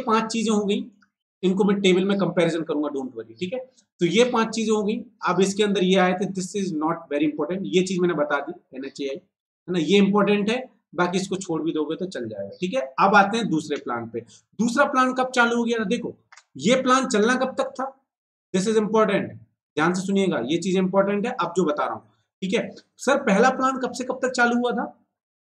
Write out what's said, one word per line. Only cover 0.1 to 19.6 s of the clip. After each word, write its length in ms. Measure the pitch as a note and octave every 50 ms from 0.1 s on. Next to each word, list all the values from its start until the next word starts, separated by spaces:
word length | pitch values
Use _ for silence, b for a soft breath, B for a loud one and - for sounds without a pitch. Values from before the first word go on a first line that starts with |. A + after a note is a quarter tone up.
| A3 A3+ A3 A3
चीजें 180 | - A3+ G#3+ A3+
हो 120 | A3 G#3 G#3
गई, 200 | G3 G#3 B3 B3+ - _ _ _ _ _ _ _ _ _ -
इनको 220 | - F#3 F#3 G3 G#3
मैं 160 | G3 G3+ G3+
table 240 | G3 F#3 F3+ F#3 F#3+
में 140 | G3+ G3+ G3
comparison 440 | F3+ E3 - F#3+ E3 E3 D#3 E3
करूंगा, 260 | D#3 - D#3 D3 D3+ D3
don't 240 | C3+ C3+ C3 B2 A2+
worry, 240 | A2+ A2 A2+ A2+ -
ठीक 140 | F3+ F#3
है। 60 | B3+ B3 - - b b b b _ -
तो 60 | F3 E3+
ये 160 | E3 A3 B3
पांच 220 | B3 B3 A3+ A3+ A3
चीजें 220 | - A3+ A3 G#3+
हो 100 | G#3+ G#3+
गई। 120 | G3+ G3+ A3 B3 - - _ - - E3+
अब 120 | F3+ E3+
इसके 220 | G3 F#3+ G3 G#3
अंदर 220 | G#3+ G3+ G3 F3+ F#3
ये 120 | F3+ F#3 F#3
आए 140 | F3+ F3+ F#3
थे, 120 | F#3 G#3 E3+
this 200 | - F#3+ F3+ - -
is 120 | G#3 F#3+ E3 D#3+
not 320 | D3+ D#3 D#3+ E3 E3 - -
very 180 | C#3+ D3 D#3
important, 360 | D3+ C#3+ - D3 - F3+ G3 F#3
ये 160 | D3+ D3 F#3
चीज 160 | F3+ F#3 F#3+ F3
मैंने 140 | F3+ F3 E3+
बता 220 | D3 D3 - D3 C#3
दी, 120 | - - - - _ _ -
एनएचएआई, 400 | B2+ C#3 C3+ - - C#3+ C3+ C#3
है 560 | F#3+ _ _ _ _ _ _ _ _ - -
ना, 60 | F3+ F3
ये 180 | D#3 D3 G3 G3+
important 520 | G3 G3 G3+ G#3 G3 G3 G#3 G#3 G3 G#3
है, 120 | A#3 B3+ - - _ _ _ _ -
बाकी 240 | D3+ F3 F3 F3+ F#3
इसको 180 | F#3 - F#3+ -
छोड़ 220 | - - D#3+ D#3
भी 100 | D3+ E3
दोगे 240 | D3+ D#3 D3+ D3 D#3+
तो 100 | - F#3+ -
चल 200 | - C3 A#2+ A2
जाएगा, 280 | G#2 G2+ G2 - - -
ठीक 140 | F#3 F#3 G#3+
है। 60 | C4 C4 - - -
अब 140 | E3+ E3+ G#3
आते 220 | G3+ G3 G3 A#3 A#3
हैं 100 | A3 E3
दूसरे 280 | D#3+ D3+ D3+ - C#3+ C3+
plan 300 | - C3+ A#2+ A#2 A#2 A#2
पे। 120 | - A#2 - b b b b b _ -
दूसरा 260 | A3 A#3+ A#3 C#4 A#3
plan 260 | - - C4 C4 B3+ B3+
कब 160 | B3+ B3+ B3+ -
चालू 220 | B3+ A#3 A#3 A#3
हो 80 | A#3+ A3+
गया 140 | A3+ A#3 A3+
था? 60 | A3
देखो, 280 | F#3 A#3+ A#3 - B2+ - _ _ _ - - _ _ - C3
ये 220 | C#3 G3 B3+ C4
plan 260 | B3+ B3+ B3+ C4 B3+ -
चलना 260 | - G3+ G#3 A#3 B3+
कब 180 | B3 B3+ - - -
तक 120 | B3+ C4
था? 180 | - - C4 C4+ - _ _ _ _ _ _ _ _ _ _ _ -
This 140 | F#3+ F#3 A3+
is 100 | G#3+ A3
important, 520 | G#3+ G3 - A3 G#3+ G3 G3+ - - - - - - _ _ _